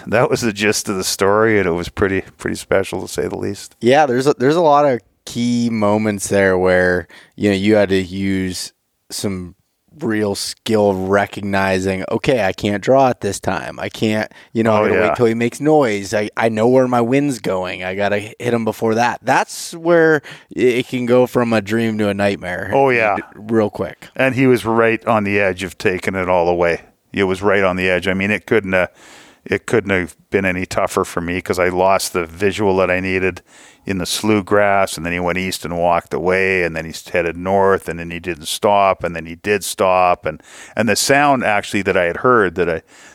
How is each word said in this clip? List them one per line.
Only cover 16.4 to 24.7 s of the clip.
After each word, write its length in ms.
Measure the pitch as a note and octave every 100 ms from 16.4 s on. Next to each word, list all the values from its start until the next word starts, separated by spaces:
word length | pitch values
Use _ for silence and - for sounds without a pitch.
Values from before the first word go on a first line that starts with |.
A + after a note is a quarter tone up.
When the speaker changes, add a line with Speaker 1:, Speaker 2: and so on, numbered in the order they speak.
| A2+
Speaker 2:
know 180 | A2 A#2+
where 200 | C3 B2+
my 140 | B2
wind's 380 | A#2 C#3 C#3+ A#2+
going. 440 | A2+ F#2 F2+ F#2
I 100 | F#2 F#2+
gotta 240 | G2+ G2+
hit 160 | G#2 -
him 240 | A#2+ A#2 A2
before 300 | - A2+ A2
that." 240 | A#2+ -
That's 500 | A#2 D#3 G#3+ - - E3+
where 460 | E3 E3+ D#3+ D3+ - - _
it 380 | - B2 A#2 -
can 180 | B2+ A#2+
go 180 | B2+ B2+
from 240 | B2 A#2
a 80 | A2+
dream 360 | G2 A2+ A2+ G#2+
to 100 | G#2
a 40 |
nightmare. 580 | G2+ G2+ G2+ F2+ F2+ G2
Speaker 1:
Oh, 160 | C3+ C#3
yeah. 280 | A#2+ G#2+ G2 - -
Speaker 2:
Real 340 | G#2+ A2 G#2
quick. 360 | - E2 - - -
Speaker 1:
And 180 | C3 B2
he 100 | C3
was 180 | A#2+
right 380 | G#2+